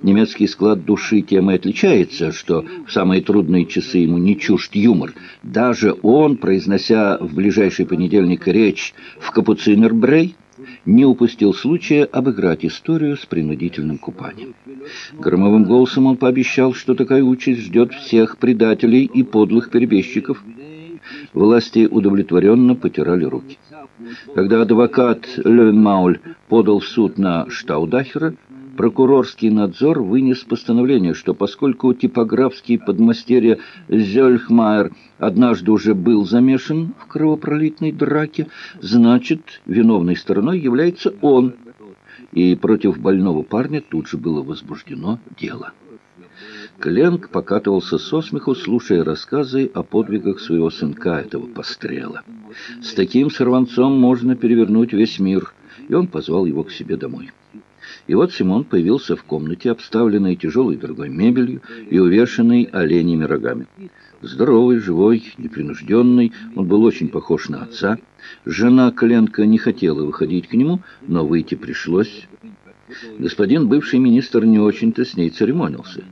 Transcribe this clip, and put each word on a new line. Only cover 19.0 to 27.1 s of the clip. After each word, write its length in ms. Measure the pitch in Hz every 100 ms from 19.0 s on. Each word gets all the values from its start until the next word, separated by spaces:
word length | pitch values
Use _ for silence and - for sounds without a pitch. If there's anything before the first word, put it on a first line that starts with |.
и 180 | 131 127
подлых 480 | 127 107 104 113 -
перебежчиков. 720 | 123 120 101 92 - - 139 104 113 143 156 165 - - - -
Власти 540 | - 104 117 113 113 113
удовлетворённо 840 | 113 101 98 95 87 98 117 123
потирали 500 | 123 - 78 73 90
руки. 340 | 73 64 67 - _ - - _ 117 - -
Когда 280 | 160 135 113
адвокат 680 | 113 113 120 - 123 113 - -
Левенмауль 840 | - 120 110 107 107 98 90 85 - 82 _
подал 320 | 113 104 104
в 80 | -
суд 280 | - 101